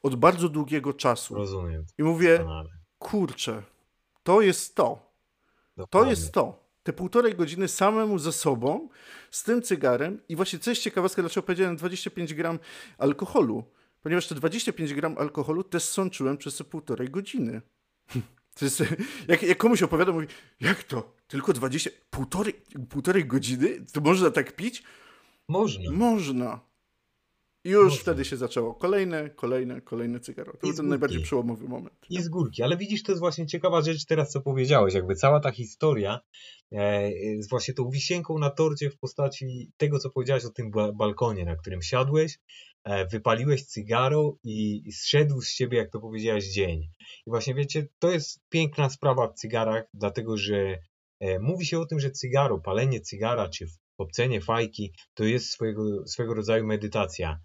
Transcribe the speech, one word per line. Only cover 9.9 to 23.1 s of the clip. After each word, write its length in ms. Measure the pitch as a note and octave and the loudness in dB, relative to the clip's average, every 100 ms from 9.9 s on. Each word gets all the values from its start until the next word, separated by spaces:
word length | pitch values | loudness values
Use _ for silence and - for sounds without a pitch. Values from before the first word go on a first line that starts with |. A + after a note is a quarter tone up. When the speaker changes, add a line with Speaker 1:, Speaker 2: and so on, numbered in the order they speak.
| B2 D3+ G#3 - | 2 0 -6 -8
Speaker 1:
i 60 | E3 | -4
właśnie 240 | F#3 E3 | -2 -2
co 100 | A#3 | -2
jest 120 | A#3+ | -2
ciekawostka, 400 | G#3 - F3+ - | -2 0 0 0
dlaczego 240 | E3+ - - | -2 -2 -2
powiedziałem 280 | F3+ F#3 E3 | 0 0 0
dwadzieścia 340 | F3 F3+ G3 | -4 -6 -8
pięć 220 | F3+ E3 | -6 -6
gram 260 | D#3 E3 E3 - - - - | -2 -2 -4 -8 -20 -20 0
alkoholu, 680 | C3+ C#3+ F#3+ C4+ C3+ A2 A#2 _ _ _ | 0 0 0 2 2 0 -8 _ _ _
ponieważ 260 | D#3 F3 - | -2 -2 -2
te 80 | D3+ | -2
dwadzieścia 380 | D#3 G#3+ A3+ | -2 -2 -4
pięć 200 | E3 D#3 | -4 -4
gram 240 | C#3+ D#3+ D3 | -2 -4 -2
alkoholu 460 | D3 D3+ D3 D#3+ | -4 -4 -4 -4
też 200 | F#3+ F3 | -2 -4
sączyłem 540 | - - F#3+ - C3 C#3 | -2 -2 -2 0 -2 -2
przez 200 | C#3+ - | -6 -10
te 60 | |
półtorej 460 | D3 D#3+ - A#2+ B2+ | -10 -10 -6 -4 -4
godziny. 520 | E3+ G3+ C4 A#2+ A2 - _ _ _ _ | -6 -6 -4 -4 -6 -14 _ _ _ _
<laughs> 140 | B2+ - _ _ - | -8 -8 _ _ -4
To 60 | C#3 | -4
jest, 180 | - - E3+ C4 - D#3 | 0 -2 -2 -6 -8 -4
jak, 160 | D3 | -2
jak 140 | E3+ F3 | 0 2
komuś 260 | A3+ A#3+ | 2 2
opowiadam, 320 | F3 D#3+ F#3 E3 | 2 2 0 0
mówi, 120 | D3+ - - _ | -6 -14 -20 _
„Jak 240 | D#3 G3 | -2 -2
to? 320 | - B2+ G#2+ _ _ | -4 -8 -8 _ _
Tylko 260 | D3 C3+ | -4 0
dwadzieścia, 360 | C3+ C3 D3 - - _ | 0 0 -2 -4 -8 _
półtorej, 440 | - C3 F3+ G#3+ - _ C#3+ B2 | -8 -4 -2 -4 -6 _ -14 -8
półtorej 360 | C#3+ D3+ | -4 2